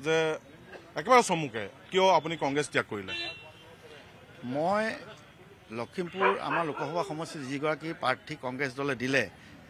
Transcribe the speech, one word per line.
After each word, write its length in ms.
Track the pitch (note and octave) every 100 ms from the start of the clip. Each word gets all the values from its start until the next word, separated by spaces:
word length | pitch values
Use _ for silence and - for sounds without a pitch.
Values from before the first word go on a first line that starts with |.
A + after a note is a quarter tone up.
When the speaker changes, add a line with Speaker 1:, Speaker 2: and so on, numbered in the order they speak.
Speaker 1:
যে 120 | C#3+ D#3+ D#3+ D#3 - - - - - -
একেবাৰে 220 | E3+ B3+
চমুকে 420 | G#3+ E3+ C#3+ A2 G2 - -
কিয় 140 | F#3 F#3+
আপুনি 220 | E3 D#3 E3
কংগ্ৰেছ 300 | D3 C#3 C#3+
ত্যাগ 180 | C3 -
কৰিলে? 220 | G#2+ F#2 - - - - - - - - - - - - -
Speaker 2:
মই 400 | B2 C#3 E3+ G#3 A3 - - - - - - - -
লখিমপুৰ 600 | A2 A#2 - E3+ F#3 F#3+ G3 -
আমাৰ 180 | D#3 E3
লোকসভা 360 | C3+ C#3+ E3+ C#3+
সমষ্টিত 320 | D#3 D#3+ E3 B2+
যিগৰাকী 380 | C#3 D3+ D3+ D#3 D#3+
প্ৰাৰ্থী 320 | B2+ B2+ - D3+
কংগ্ৰেছ 300 | B2+ C3 C#3
দলে 200 | B2+ C#3+
দিলে, 280 | B2 B2+ C3+ G2 - - -